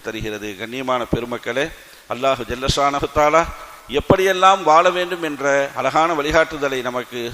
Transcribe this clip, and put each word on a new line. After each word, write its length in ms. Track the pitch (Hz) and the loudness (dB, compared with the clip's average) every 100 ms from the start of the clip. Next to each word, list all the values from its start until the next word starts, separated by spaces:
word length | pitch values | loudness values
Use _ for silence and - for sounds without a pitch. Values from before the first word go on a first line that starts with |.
| 113 | -10
தருகிறது. 420 | 110 107 107 104 95 | -8 -8 -8 -10 -10
கண்ணியமான 400 | 113 127 131 127 117 | -10 -8 -4 -2 -2
பெருமக்களே, 540 | 117 120 120 - 120 160 - - - - | -4 -4 -8 -6 -4 -4 -6 -20 -20 -12
அல்லாஹு 300 | 117 135 131 110 | -4 0 0 -4
ஜல்லஷானஹு 600 | 120 131 143 143 143 147 156 | -6 -4 0 0 0 -2 2
தஆலா 260 | 147 160 165 - - - - 127 | 4 4 2 -4 -16 -20 -4 -2
எப்படியெல்லாம் 600 | - 190 190 185 190 196 160 | 2 2 4 4 4 4 6
வாழ 160 | 156 180 180 | 6 6 2
வேண்டும் 280 | 180 175 165 | -2 -4 -6
என்ற 160 | 143 139 139 139 123 | -4 0 2 0 -2
அழகான 300 | 131 143 165 160 | -2 2 0 0
வழிகாட்டுதலை 600 | 143 160 160 156 139 131 123 | 0 2 2 0 -4 -4 -4
நமக்கு 300 | 123 117 127 120 | -6 -8 -8 -8